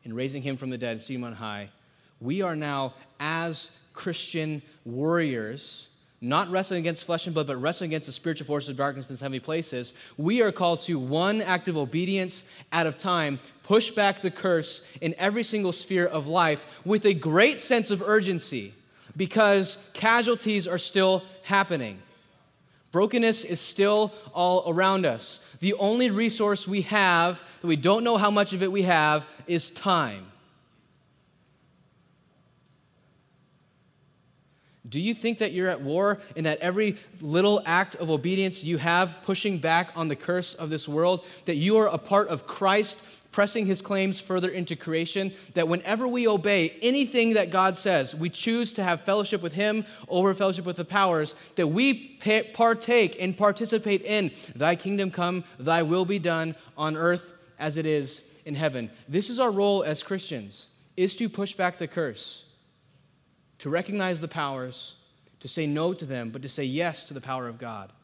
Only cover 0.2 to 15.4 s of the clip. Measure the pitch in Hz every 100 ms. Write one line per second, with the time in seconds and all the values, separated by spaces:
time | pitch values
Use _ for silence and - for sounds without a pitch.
0.2 | 135 139 135 131 135 123 120 113 113 127
1.2 | 120 107 110 104 98 _ _ _ _ _
2.2 | 117 185 185 156 147 139 135 - - _
3.2 | 147 165 170 156 - - _ - 190 170
4.2 | - 170 156 151 - _ 117 120 156 170
5.2 | 156 123 107 139 - - - _ _ _
6.2 | 120 151 185 185 190 180 165 165 - 165
7.2 | 180 160 143 131 143 175 175 156 147 127
8.2 | 165 156 143 147 139 135 143 135 123 127
9.2 | 135 131 - 160 160 123 120 - - -
10.2 | 156 247 220 - 175 170 - 160 127 156
11.2 | 185 214 185 180 - 160 135 160 180 196
12.2 | 185 - - - - 170 160 - 190 175
13.2 | 147 135 - - - 214 226 214 202 190
14.2 | 185 - 190 170 156 - - - 165 165
15.2 | 190 214